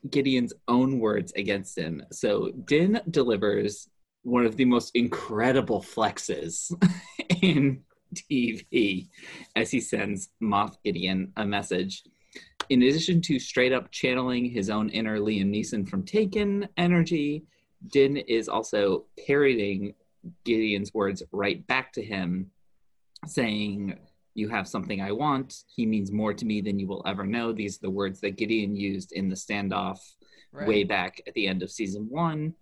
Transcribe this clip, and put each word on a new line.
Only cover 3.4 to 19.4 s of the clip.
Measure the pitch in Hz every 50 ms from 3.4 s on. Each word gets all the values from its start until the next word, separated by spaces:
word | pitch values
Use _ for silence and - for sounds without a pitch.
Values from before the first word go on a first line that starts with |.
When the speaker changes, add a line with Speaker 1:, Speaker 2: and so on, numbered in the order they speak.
| 101 104 98 104 104 104 101 - - _ _ _ _ _ _ _ _
Speaker 1:
one | 123 120 123 120 113
of | 110 113
the | 131
most | 123 123 120 113 - _
incredible | 123 120 120 - - - - 113 104 117 127 131 135 110 - 113 98 -
flexes | - - - 110 104 - - - - 82 71 - 170 170 - - - 175 175 - 175 - - - -
<laughs> | - - - - 180 175 185
in | 185 156 147 139 139 131 131 - _ _ _ _ _ -
T | - - _ 151 131 120 117 110 101 - _
V | - 127 110 98 95 90 87 - _ - - - - - - - _
as | 110 113 -
he | - 127
sends | 110 - - 107 101 104 101 95 - - _ _
Moff | 113 107 104 101 104 - - _ _
Gideon | 104 95 85 90 92 95 95 95 95 - 110
a | 107
message. | 101 101 101 98 - 92 90 95 98 95 - _ - _ _ _ _ _ - - _ _ _ - _
In | 135 123 123
addition | 131 139 160 160 175 185 170 170
to | - 151 127
straight | - - - 131 127 127 131
up | 127 123 -
channeling | - - - 131 127 127 127 127 123 123 123
his | 123 120 117 95 104
own | 104 107 110 107
inner | - 104 113 110 110 107
Liam | 104 110 110 101 95 98 101
Neeson | 107 107 - - 107 98 98
from | - 98 92
Taken | - - 208 220 190 196 214 208 202 202 202 202 - _ -
energy, | 175 175 180 175 165 160 175 160 143 147 147 151 - _ _ _ _ _ _ _ - -
Din | - 139 135 135 143
is | 143 - - 117 113 104 -
also | - 113 113 - - 104 101 98 92 - - _ - - - -
parroting | 139 143